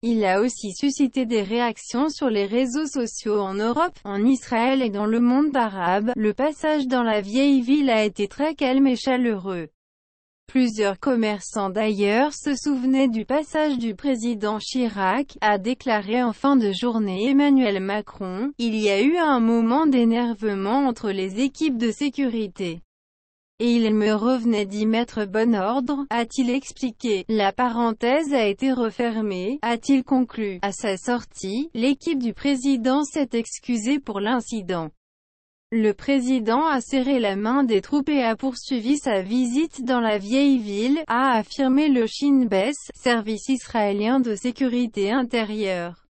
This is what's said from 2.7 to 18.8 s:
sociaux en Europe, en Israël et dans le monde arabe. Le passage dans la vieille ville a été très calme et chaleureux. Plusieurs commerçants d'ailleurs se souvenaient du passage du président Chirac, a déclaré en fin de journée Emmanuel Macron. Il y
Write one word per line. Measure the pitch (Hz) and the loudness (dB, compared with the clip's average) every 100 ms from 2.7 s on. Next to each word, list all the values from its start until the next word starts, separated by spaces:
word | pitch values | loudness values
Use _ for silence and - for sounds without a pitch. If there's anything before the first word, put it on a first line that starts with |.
| 254 302 | -2 -4
sociaux | 285 233 - 220 208 | -4 -4 -6 -2 -2
en | 190 | -2
Europe, | 190 220 247 349 - | -2 -2 0 -2 -4
en | 208 202 | -8 0
Israël | 226 262 - 233 240 269 | 2 2 0 0 2 0
et | 240 | 0
dans | 202 208 | -2 0
le | 226 | 2
monde | 240 262 302 269 | 2 4 2 0
arabe. | 226 190 175 190 220 | -2 -2 0 0 0
Le | 247 214 | 0 -2
passage | 202 285 294 311 302 262 | 0 -2 0 0 0 0
dans | 254 | 0
la | 233 214 | 2 0
vieille | 196 233 277 269 | 0 2 4 4
ville | 240 294 269 | 4 2 4
a | 220 | 2
été | 214 196 202 | 2 0 -6
très | - 302 | -2 -4
calme | 311 269 262 277 | 0 0 4 4
et | |
chaleureux. | 240 - 254 247 208 190 180 156 _ _ _ _ _ _ _ - | 2 0 0 0 -2 -4 -6 -8 _ _ _ _ _ _ _ -4
Plusieurs | 262 247 214 202 190 | 0 0 2 -2 0
commerçants | - 247 220 208 - 220 196 | 0 2 0 -2 -6 -6 -4
d'ailleurs | 190 214 202 202 220 294 | -2 -2 2 2 2 2
se | - - 269 | -2 -4 -2
souvenaient | 294 269 254 262 269 | -2 0 2 2 2
du | 226 | 0
passage | 202 277 302 311 302 262 | -2 -2 -2 -2 0 0
du | 226 | -4
président | 190 285 254 233 220 208 214 | -4 -2 -2 -2 -2 -4 -4
Chirac, | - 262 240 202 190 220 285 - | -4 -2 -2 0 0 0 -4 -2
a | 214 208 | 0 0
déclaré | 196 254 269 214 196 240 | 0 -4 0 -2 0 0
en | 240 | 0
fin | 208 269 277 | 0 2 4
de | 208 | 2
journée | 185 240 226 208 185 233 | 0 -2 0 -2 -2 2
Emmanuel | 277 285 269 240 196 | 4 6 4 4 0
Macron. | 190 208 208 - 190 185 262 285 | -2 -4 -6 -10 -8 -6 -8 -4
Il | 233 | -2
y | 220 | 0